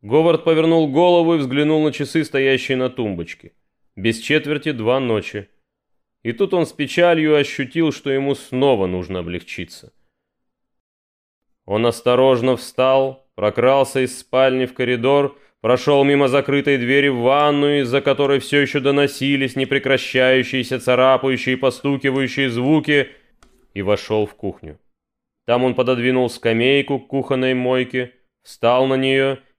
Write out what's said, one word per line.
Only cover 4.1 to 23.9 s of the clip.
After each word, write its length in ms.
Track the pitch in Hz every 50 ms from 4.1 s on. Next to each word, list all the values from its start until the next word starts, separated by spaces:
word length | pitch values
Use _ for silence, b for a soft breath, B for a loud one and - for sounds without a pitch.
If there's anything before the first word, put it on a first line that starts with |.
| 113 113
четверти 540 | - - 147 156 156 143 151 147 151 156
два 280 | 147 117 107 110 127 135
ночи. 480 | 135 120 113 104 95 - - 104 98 _ _ _ _ _ _ _ _ _ _ _ _ _ _ _
И 100 | _ 113
тут 200 | 117 - 202 185
он 140 | 190 180 156
с 60 | - -
печалью 600 | - 147 131 - - 175 175 170 160 156 156 151
ощутил, 580 | 147 143 143 - - 139 120 - 165 165 156
что 180 | 131 - _ 143
ему 240 | 135 135 139 139 139
снова 520 | - - - - 127 135 139 131 101 95
нужно 340 | 92 90 92 90 85 95 90
облегчиться. 760 | 87 85 87 90 - - - - 90 - - - - - _ _ _ _ _ _ _ _ _ _ _ _ _ _ _ _ _ _ _ _ _ _ _ _ _ _ _ _ _ _ _ _ _ _ _
Он 220 | - 98 110 117
осторожно 720 | 120 117 - - 123 123 123 131 131 131 120 117 131 127 120
встал, 680 | - - - - 131 131 131 135 135 135 135 - _ _ _
прокрался 680 | - 104 107 104 - 117 127 135 139 135 127 - 139
из 180 | 131 123 - -
спальни 480 | - _ - 127 131 131 127 131 131
в 80 | 127 127
коридор — 640 | - 127 120 127 120 113 131 139 143 143 139 b b b b b b -
прошёл 400 | 110 123 127 - 147 147 139 139
мимо 240 | 139 143 139 139 131
закрытой 480 | 123 143 135 - 139 143 139 147 139
двери 320 | 131 120 120 135 143 143 143
в 120 | 131 120
ванную, 600 | 117 127 135 143 147 147 147 143 143 143 147 143
из-за 220 | 135 120 123 139
которой 360 | 135 143 135 135 143 143 139 135
всё 220 | 131 - - 143
ещё 200 | 143 135 - 147
доносились 760 | 127 139 139 143 143 139 139 - 135 139 139 135 135 127 131
непрекращающиеся 1200 | 135 135 131 139 139 139 135 135 127 - - - 131 127 127 131 131 123 - - 135 120 - 131 123
царапающие 760 | - 131 127 123 127 131 131 131 - 135 131 120 - 131 127
и 40 | 127
постукивающие 920 | - 131 120 - - 143 139 135 135 139 131 135 135 120 - - 139 131
звуки, 580 | 117 120 123 139 156 156 147 151 147 143 127 - - _ _ _ _ _ _ _ _ _ _ _
и 80 | _ 98
вошёл 460 | 98 95